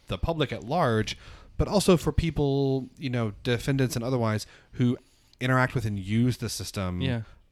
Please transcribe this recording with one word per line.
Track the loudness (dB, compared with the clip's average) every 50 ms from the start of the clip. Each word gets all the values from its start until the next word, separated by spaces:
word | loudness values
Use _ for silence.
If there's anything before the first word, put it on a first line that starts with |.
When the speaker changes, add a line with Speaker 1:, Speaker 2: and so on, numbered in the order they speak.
| _
Speaker 1:
the | -10 -8
public | -4 -2 -2 0 0 -2 -2
at | -4 -8 -6
large, | -4 -2 0 2 2 2 2 2 0 -4 -12 -14 -20 -20 -20 -20 -10 -2
but | -2 -2
also | 2 2 2 6 6 4
for | 4 4 0
people, | 0 0 0 0 0 0 0 2 2 2 2 2 0 -2 -2 -6 -12
you | -10 -8 -4
know, | -2 -2 -2 -2 -4 -6 -2
defendants | -2 -2 0 0 0 0 2 2 0 0
and | -4 -4
otherwise, | -2 0 0 2 2 0 -2 -4 -8 -18 -20 -20 _ -2
who | 0 2 2 2 0 -6 _ _ _ _ _ _ -4
interact | 0 2 4 4 2 2 0
with | -2 -2
and | -2 -4 -4
use | -4 0 2 2 4 2 2
the | -2 -4 -8
system | -6 -8 -8 -8 -6 -4 -4 -2 -2 -2
Speaker 2:
Yeah. | -2 -2 -2 -4 -6 -10 -16 -20 _ _